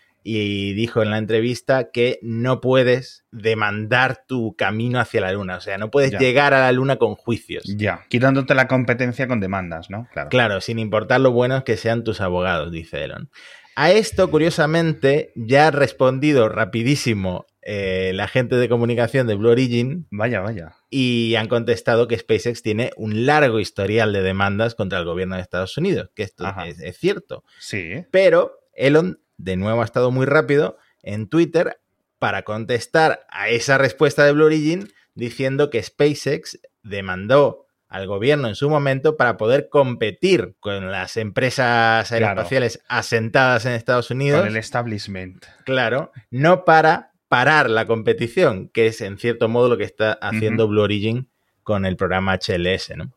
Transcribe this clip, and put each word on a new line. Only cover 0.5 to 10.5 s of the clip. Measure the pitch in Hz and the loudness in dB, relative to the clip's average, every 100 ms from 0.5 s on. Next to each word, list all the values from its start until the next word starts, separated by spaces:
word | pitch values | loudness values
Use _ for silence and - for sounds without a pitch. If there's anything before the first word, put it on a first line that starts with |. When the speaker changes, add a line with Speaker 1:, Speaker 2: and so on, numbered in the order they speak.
| 101 98 | -2 -4
Speaker 1:
dijo | 101 113 117 | -4 -2 0
en | 107 | 0
la | 110 | -2
entrevista | 104 110 120 117 - 131 120 | -2 0 0 -2 0 0 0
que | 120 120 - | 0 0 -2
no | 117 113 127 120 | -6 -4 -2 0
puedes | 123 131 123 127 131 - _ | 2 4 4 2 -2 -20 _
demandar | 117 107 110 104 104 107 123 127 127 - | -6 -2 0 0 -2 0 2 2 -2 -8
tu | 131 113 92 | -6 -4 -4
camino | 98 107 123 123 | -4 -2 -2 -2
hacia | 113 113 | -2 -2
la | 95 | -2
luna, | 101 92 90 | -4 -6 -10
o | |
sea, | - 98 | -8 -8
no | 110 | -2
puedes | 143 135 | 0 0
Speaker 2:
Ya. | 101 | 2
Speaker 1:
llegar | 127 123 143 | 2 4 4
a | 135 | 4
la | 127 | 4
luna | 127 135 131 | 2 2 2
con | 113 104 | 0 -2
juicios. | - 117 - 85 - 104 | -4 -4 -4 -12 -8 -4
Speaker 2:
Ya, | 107 85 - | -2 -4 -2
quitándote | 123 131 135 131 | 0 2 2 2
la | 139 127 | 2 2
competencia | 131 120 120 123 120 127 | 2 0 0 -2 -4 -4
con | 120 | -2
demandas, | 95 95 87 82 87 | -2 -4 -6 -10 -10
¿no? | 101 120 | -12 -10
Claro. | - 73 | -10 0
Speaker 1:
Claro, | 127 117 | 2 2